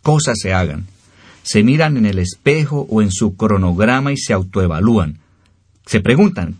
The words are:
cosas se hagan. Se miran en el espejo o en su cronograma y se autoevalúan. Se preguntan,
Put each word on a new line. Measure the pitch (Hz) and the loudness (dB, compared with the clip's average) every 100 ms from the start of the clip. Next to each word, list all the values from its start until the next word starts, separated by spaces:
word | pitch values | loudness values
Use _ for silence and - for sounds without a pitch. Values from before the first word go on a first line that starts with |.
cosas | - 151 147 113 | 0 2 0 -2
se | 95 | -2
hagan. | 92 85 73 95 - _ _ - - | 0 -2 -4 -10 -16 _ _ -20 -16
Se | - 107 | -2 2
miran | 113 151 156 135 | 2 2 0 0
en | 107 | 0
el | 95 | 0
espejo | 90 - - 156 143 147 135 | -4 -2 -2 0 0 -4 -2
o | 110 | 0
en | 104 | 0
su | 92 110 92 | 0 -2 0
cronograma | 107 101 92 87 110 131 139 | 0 2 0 2 0 0 -2
y | 139 | -4
se | - | -2
autoevalúan. | 101 92 98 90 78 107 113 78 76 _ _ _ _ _ _ - | -2 -2 -2 0 2 2 2 0 -6 _ _ _ _ _ _ -4
Se | 110 | -2
preguntan, | 95 135 208 - 85 95 | 2 4 2 0 -6 -8